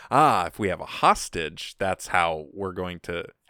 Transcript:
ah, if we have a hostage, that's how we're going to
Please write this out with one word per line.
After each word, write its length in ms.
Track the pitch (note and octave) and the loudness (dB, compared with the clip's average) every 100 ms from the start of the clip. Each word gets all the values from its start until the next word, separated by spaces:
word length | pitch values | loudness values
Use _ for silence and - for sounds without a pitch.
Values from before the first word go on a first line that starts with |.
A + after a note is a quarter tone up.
| - | 0
ah, 340 | B2 D3+ G#2+ F2+ | 4 6 4 0
if 120 | - | -2
we 100 | G2+ | -2
have 120 | E2+ | -2
a 40 | |
hostage, 920 | - - D#3 G#3 - F2 D#2 E2+ - - | -6 2 2 2 -2 -4 -6 -6 -14 -4
that's 300 | G2 F2+ - | -2 -2 0
how 400 | F#2 E2+ D#2 D2+ | 2 2 0 -6
we're 200 | G2 G2 | -8 -6
going 280 | F2+ F2+ F2 | -4 -6 -8
to 200 | - F2 - _ _ | -6 -6 -8 _ _